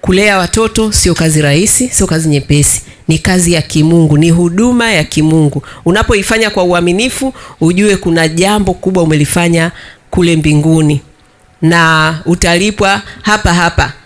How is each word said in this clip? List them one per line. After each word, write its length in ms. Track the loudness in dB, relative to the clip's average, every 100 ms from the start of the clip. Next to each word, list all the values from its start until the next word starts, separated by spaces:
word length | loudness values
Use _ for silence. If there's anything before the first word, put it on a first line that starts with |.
Kulea 380 | 0 0 2 0
watoto 540 | -2 -2 -2 0 -2
sio 220 | 0 0
kazi 280 | 0 0 2
rahisi, 460 | 2 2 0 -2 -2
sio 180 | -2 -2
kazi 220 | -2 0
nyepesi, 540 | -2 0 0 0 -2 -8 -16 -4
ni 100 | -2
kazi 340 | 0 0 2
ya 100 | 0
kimungu, 560 | -2 0 2 4 4 2
ni 120 | 2
huduma 600 | 2 0 0 0 0 0
ya 120 | -2
kimungu. 580 | -2 -2 2 2 2 -2 -10 -8
Unapoifanya 640 | -2 0 0 -2 0 -2 -2
kwa 140 | -2
uaminifu, 720 | 0 0 0 0 -2 -4 -6 -8 -20 -2
ujue 360 | 0 2 2 0
kuna 320 | 0 0 0
jambo 460 | 0 0 0 -2
kubwa 280 | -2 -2 0
umelifanya 680 | 0 0 0 0 0 0 -2 -6 -20 -20 _
kule 260 | -2 2 2
mbinguni 640 | 2 2 2 2 2 -2 -6 _ _ _ _ _
na 520 | 0 2 2 2 0 -2 -4
utalipwa 760 | -2 0 0 -2 -2 -2 -2 -6 -8
hapa 320 | -2 0 0
hapa. 380 | 0 0 -2 -4 -6